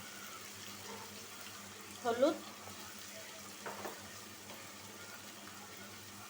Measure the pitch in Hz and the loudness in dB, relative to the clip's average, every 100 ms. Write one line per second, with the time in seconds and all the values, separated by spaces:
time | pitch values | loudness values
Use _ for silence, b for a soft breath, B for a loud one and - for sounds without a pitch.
0 | - - - - - - - - 208 208 | -6 -6 -6 -6 -6 -6 -6 -4 -4 -4
1 | 202 202 202 - - - - - - - | -4 -6 -6 -6 -6 -6 -6 -6 -6 2
2 | 240 233 302 311 - - - - - - | 6 12 12 10 2 -6 -6 -6 -6 -6
3 | - - - - - - - - - - | -6 -6 -6 -6 -6 -4 -2 0 -2 -2
4 | - - - - - - - - - - | -6 -6 -6 -8 -6 -6 -6 -6 -6 -6
5 | - - - - - - - - - 104 | -6 -6 -6 -6 -6 -6 -6 -6 -6 -6
6 | 101 98 | -6 -6